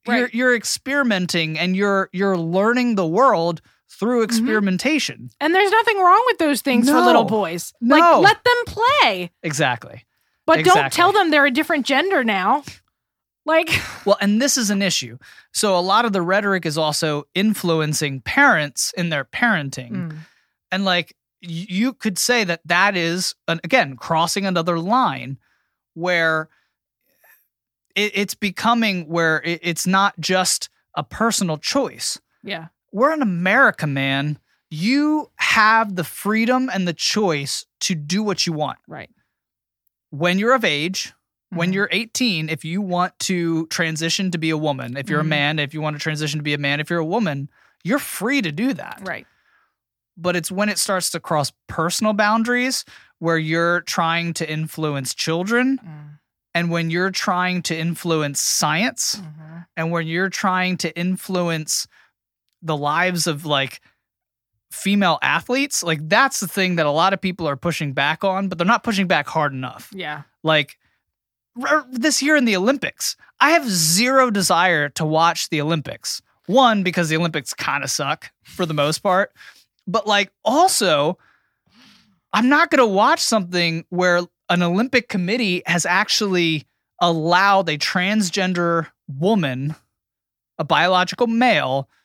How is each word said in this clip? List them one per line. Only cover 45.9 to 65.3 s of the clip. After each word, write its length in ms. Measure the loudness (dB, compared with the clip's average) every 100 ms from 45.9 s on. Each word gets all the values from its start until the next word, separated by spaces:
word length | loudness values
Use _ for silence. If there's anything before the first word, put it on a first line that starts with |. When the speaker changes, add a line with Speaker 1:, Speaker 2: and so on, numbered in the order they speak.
| -6
Speaker 1:
to 40 |
transition 360 | -6 -4 -4 -4
to 40 |
be 120 | -4
a 40 | -2
man, 220 | -2 -4
if 80 | -2
you're 100 | -4
a 60 |
woman, 460 | -2 -2 -2 -4 -8 -14 _ _
you're 140 | -4 -4
free 420 | -4 -6 -2 -2
to 100 | -2
do 200 | -2 -4
that. 280 | -4 -10 -14
Speaker 2:
Right. 220 | -12 -12 -14 _ _ _ _ _ _ _ _ -6
Speaker 1:
But 200 | -2 -2
it's 140 | -4
when 180 | -2 -2
it 80 | -2
starts 320 | -2 -2 -2
to 100 | -6
cross 320 | -2 -2 -2 -6 _
personal 440 | -4 -2 0 0
boundaries 720 | 2 2 2 0 0 -2 -4 -8 -20 _ _
where 200 | -2 0
you're 440 | 0 0 2 0
trying 500 | -2 -2 0 0 -2
to 160 | -4 -6
influence 640 | -4 -6 -4 -4 -4 -6
children 640 | -6 -4 -2 0 0 2 -2
Speaker 2:
Mm. 340 | -6 -18 -18 -20 _ _ _
Speaker 1:
and 160 | -4 -2
when 200 | 0 -2
you're 200 | 0 -2
trying 520 | -2 -2 0 0 -2
to 140 | -4 -4
influence 640 | -4 -4 -2 -2 -2 -4
science 760 | -2 0 0 0 -2 -2 -6 -6
Speaker 2:
Mm-hmm. 400 | -10 -18 -18 -18 -14 -6
Speaker 1:
and 140 | -4
when 160 | -2 -2
you're 220 | -2 -2
trying 460 | -2 0 0 0 -2
to 160 | -4 -4
influence 880 | -4 -4 -4 -2 0 -2 -4 -6 -6 _ _ _ _ _ _ _
the 120 | -6 -2
lives 500 | 0 0 0 0 -2
of, 180 | -4
like, 360 | -2 0 -2 -8 _ _ _ _ _ _ _ _ _
female 480 | -8 -2 2 2 2
athletes, 640 | 0